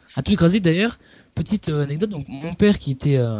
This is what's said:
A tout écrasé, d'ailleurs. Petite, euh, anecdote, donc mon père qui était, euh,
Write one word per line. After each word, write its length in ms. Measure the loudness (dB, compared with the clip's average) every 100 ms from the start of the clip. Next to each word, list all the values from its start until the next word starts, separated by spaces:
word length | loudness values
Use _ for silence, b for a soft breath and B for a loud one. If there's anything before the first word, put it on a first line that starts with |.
| b -8
A 80 |
tout 80 | -2
écrasé, 260 | 4 4 4
d'ailleurs. 380 | 2 2 0 -4 b b b -8
Petite, 340 | -4 -4 -2
euh, 140 | -2
anecdote, 260 | -2 -2 -4
donc 180 | -4 -10
mon 260 | -10 -10
père 260 | 0 2 2
qui 120 | -2
était, 240 | -2 0 2
euh, 140 | 0